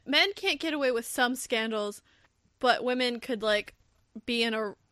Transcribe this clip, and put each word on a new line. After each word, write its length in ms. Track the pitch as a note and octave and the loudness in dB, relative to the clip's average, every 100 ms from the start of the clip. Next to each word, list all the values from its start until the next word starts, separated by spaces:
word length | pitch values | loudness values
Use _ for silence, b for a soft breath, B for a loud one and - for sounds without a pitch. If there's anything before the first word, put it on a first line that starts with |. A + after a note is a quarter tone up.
| - | -2
men 280 | C#4+ F#4+ | 2 2
can't 260 | G4 F#4+ D4 | 0 -2 -2
get 140 | D#4+ | -2
away 180 | D4+ C4+ | 0 0
with 140 | A#3 A#3 | 0 -4
some 300 | - B3 B3+ | 0 0 0
scandals, 680 | - A#3 A3+ A3 G#3 G#3 b b b _ _ _ | -2 -2 0 -2 -4 -8 b b b _ _ _
but 240 | B3 - | 4 4
women 360 | B3 B3 B3 A#3+ | 4 2 0 -2
could, 220 | - A#3 | -4 -2
like, 300 | G#3+ G#3 G#3 - _ _ _ A3 - | 2 0 0 -14 _ _ _ -14 -2
be 180 | A#3 | 0
in 100 | A#3 | 2
a, 220 | A3 G#3+ - _ | 0 -4 -8 _